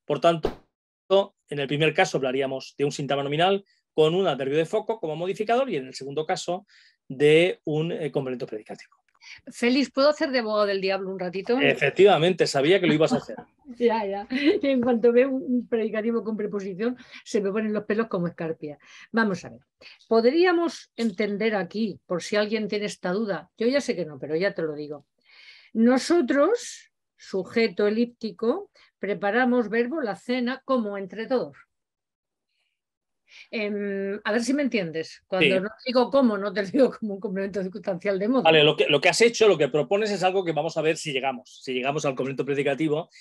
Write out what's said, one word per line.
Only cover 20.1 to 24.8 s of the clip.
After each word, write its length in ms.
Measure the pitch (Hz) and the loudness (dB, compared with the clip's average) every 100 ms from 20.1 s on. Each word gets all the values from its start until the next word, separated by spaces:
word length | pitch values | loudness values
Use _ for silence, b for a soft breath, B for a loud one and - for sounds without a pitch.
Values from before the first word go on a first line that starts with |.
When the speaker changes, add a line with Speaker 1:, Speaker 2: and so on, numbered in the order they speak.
| 226 233 320 370 339 339 - - - | 2 4 4 4 2 0 -4 -12 -6
Speaker 2:
entender 580 | 233 185 208 202 220 | -4 -2 -4 -2 -2
aquí, 460 | 208 180 208 220 - - | -2 -4 -4 -4 -6 -6
por 160 | 175 | -6
si 140 | - 208 | -2 -2
alguien 300 | 214 214 208 | 0 -2 -4
tiene 200 | 208 202 | -4 -6
esta 260 | - 180 | -6 -4
duda, 380 | 190 220 165 165 - | -2 -2 -6 -8 -4
yo 80 | 226 | 0
ya 160 | 277 | 0
sé 120 | - | -2
que 120 | 180 160 | -4 -8
no, 120 | 139 | -10
pero 180 | 143 160 | -4 -2
ya 180 | 196 | -2
te 80 | 190 | -2
lo 120 | 160 | -6
digo. 320 | 147 | -6